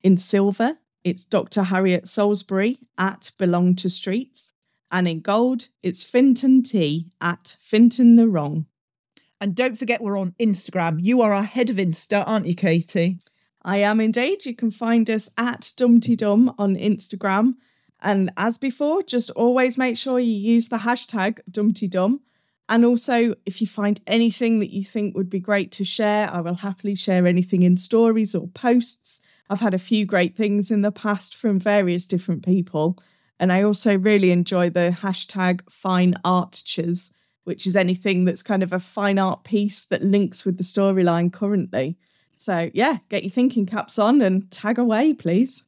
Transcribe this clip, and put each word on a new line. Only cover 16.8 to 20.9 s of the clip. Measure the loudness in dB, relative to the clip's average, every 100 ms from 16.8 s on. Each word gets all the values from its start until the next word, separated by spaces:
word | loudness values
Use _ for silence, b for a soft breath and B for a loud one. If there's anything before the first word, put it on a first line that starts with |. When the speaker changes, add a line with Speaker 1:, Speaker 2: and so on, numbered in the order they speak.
| -2 -4 -6 -6 -2 2 0 -2 _ _ _ _
Speaker 1:
And | -2 0 -2
as | -2 -4 -4
before, | -8 -4 -2 -2
just | -2 -4 -4
always | 0 2 2 0 0
make | -4 -4
sure | -4 0
you | 0
use | -2 2 2 2
the | -4
hashtag | -2